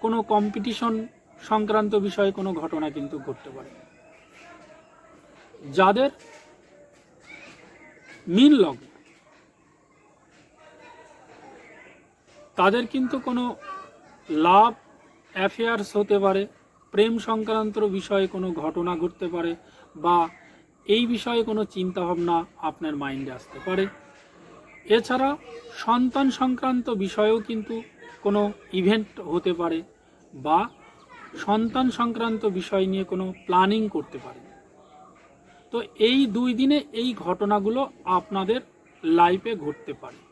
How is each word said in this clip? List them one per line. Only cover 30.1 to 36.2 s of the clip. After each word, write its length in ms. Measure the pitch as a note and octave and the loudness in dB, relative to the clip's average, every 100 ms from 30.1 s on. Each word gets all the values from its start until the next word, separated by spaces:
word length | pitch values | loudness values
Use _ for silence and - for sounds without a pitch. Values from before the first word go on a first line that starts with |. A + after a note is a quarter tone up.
| _ _ | _ _
বা 260 | C#3 C#3 E3 A#3 - - - - - - - - | -10 0 2 0 -8 -20 -20 -20 -20 -18 -10 -2
সন্তান 400 | G#3+ A3+ B3+ B3+ | 0 0 0 0
সংক্রান্ত 520 | A#3 A#3 A3+ A3+ A3 A3 F#3 | 0 -2 -2 -4 -2 -2 -2
বিষয় 260 | E3+ G3 F#3+ | -2 0 0
নিয়ে 180 | F#3+ | 0
কোনো 220 | F#3 F#3 F#3 F#3 - | -4 -4 -6 -10 0
প্ল্যানিং 360 | F3+ F#3+ A3 G#3+ | 2 4 2 -2
করতে 280 | E3 C3+ C3 | -4 -8 -14
পারে। 240 | - - - - _ _ - - - - - _ _ - _ | -16 -20 -20 -20 _ _ -20 -20 -20 -20 -20 _ _ -20 _
তো 40 | A#3 A3 - | -6 -6 2
এই 200 | A3 C4+ | 4 4